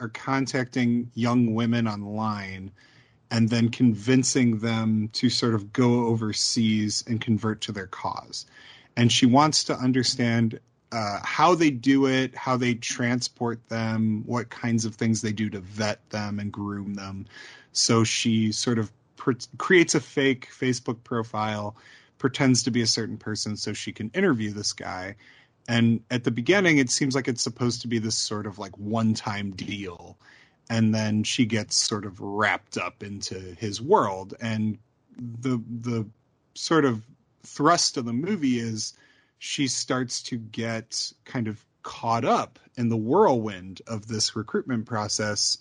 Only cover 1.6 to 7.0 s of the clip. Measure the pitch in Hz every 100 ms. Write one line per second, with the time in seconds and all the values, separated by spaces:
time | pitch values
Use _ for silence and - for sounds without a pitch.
1.6 | 117 120 113 101 104 107 110 104 95 95
2.6 | 98 - _ _ _ _ - 113 113 117
3.6 | 117 - 123 101 123 131 123 143 120 107
4.6 | 113 113 110 110 107 - 123 - 120 110
5.6 | 101 - 123 120 117 117 107 - - 120
6.6 | 110 107 107 -